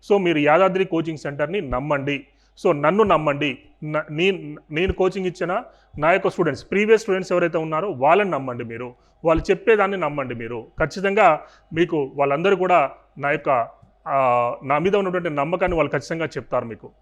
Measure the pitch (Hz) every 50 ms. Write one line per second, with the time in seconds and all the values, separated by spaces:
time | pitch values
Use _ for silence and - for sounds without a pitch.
0 | _ - 208 202 185 170 165 151 147 143 151 170 190 190 180 185 190 190 170 165
1 | 160 165 160 139 - 147 143 139 151 147 175 208 175 135 123 127 139 151 151 143
2 | 135 139 143 135 - _ _ _ _ _ _ - - 202 165 143 143 151 180 208
3 | 220 202 175 156 156 147 143 139 151 147 123 - _ - _ _ 160 151 151 151
4 | 156 - 151 151 175 196 196 165 156 147 151 151 _ _ 151 151 180 190 180 -
5 | 185 185 190 202 185 180 175 - 180 165 180 220 254 - _ _ _ _ - 156
6 | 147 160 180 196 185 190 - - 175 156 135 127 - - - 190 208 214 220 214
7 | 214 - 190 190 180 180 185 175 175 170 165 165 160 160 156 156 180 214 175 123
8 | 127 147 165 196 208 190 165 139 131 131 123 120 123 113 117 117 123 123 123 _
9 | _ _ _ _ - 160 160 165 160 - 196 185 - 254 226 208 196 190 202 190
10 | 165 147 147 143 135 127 127 117 117 113 120 117 117 - _ - 156 151 - 196
11 | 185 196 196 214 208 175 156 151 - - - _ _ _ - 160 175 170 175 156
12 | 139 131 - 139 139 139 139 147 170 196 202 175 185 185 180 170 143 131 - -
13 | _ _ _ - 135 143 147 151 - 156 139 123 117 - - _ _ _ _ _
14 | _ 160 139 139 131 127 123 123 120 120 131 - - 131 139 151 165 196 196 208
15 | 196 185 175 185 170 170 151 143 139 160 180 175 185 180 170 165 156 - - 143
16 | - - 175 165 165 147 - 143 120 - - 123 120 117 110 101 - 120 _ _